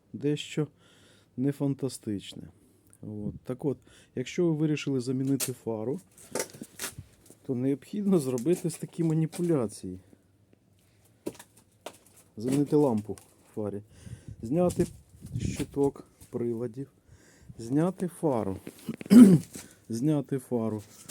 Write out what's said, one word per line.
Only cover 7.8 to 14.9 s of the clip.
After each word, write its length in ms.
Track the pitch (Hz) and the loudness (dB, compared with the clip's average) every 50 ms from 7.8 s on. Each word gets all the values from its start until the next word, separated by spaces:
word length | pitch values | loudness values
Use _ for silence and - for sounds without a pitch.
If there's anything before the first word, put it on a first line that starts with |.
| - - - 214 202 202 190 170 | -4 -8 -6 -4 0 2 2 2
зробити 420 | 135 131 127 123 117 160 175 175 - | 2 0 -2 -2 0 0 -2 0 -2
ось 140 | 165 - - | -6 -6 -6
такі 260 | - - - - 110 | -12 -12 -6 -2 0
маніпуляції. 920 | 135 156 160 160 160 - - 175 170 165 139 117 104 - - - 95 92 92 - - - _ _ _ _ _ _ _ _ _ _ _ _ _ _ _ _ _ _ _ _ _ - - - - - _ _ - _ _ _ _ - - - - _ - _ - - _ - | 0 2 2 0 -2 -2 -4 -2 0 0 0 0 -2 -6 -10 -12 -12 -12 -12 -16 -20 -20 _ _ _ _ _ _ _ _ _ _ _ _ _ _ _ _ _ _ _ _ _ -14 -12 -12 -14 -20 _ _ -20 _ _ _ _ -20 -20 -20 -20 _ -20 _ -20 -20 _ -14
Замінити 400 | 110 107 127 135 143 143 135 156 | -8 -4 -2 0 0 0 2 4
лампу 360 | 147 147 135 113 107 104 107 92 | 4 4 4 2 0 -2 -6 -10
в 420 | - - _ _ _ _ _ - | -12 -12 _ _ _ _ _ -10
фарі. 280 | 113 107 101 98 104 104 _ - - - - - - - - - - - | -6 -6 -6 -6 -8 -12 _ -20 -20 -18 -18 -18 -16 -16 -18 -16 -12 -6
Зняти 420 | 113 139 175 180 175 - 175 175 - | -2 0 2 2 2 2 0 -2 -4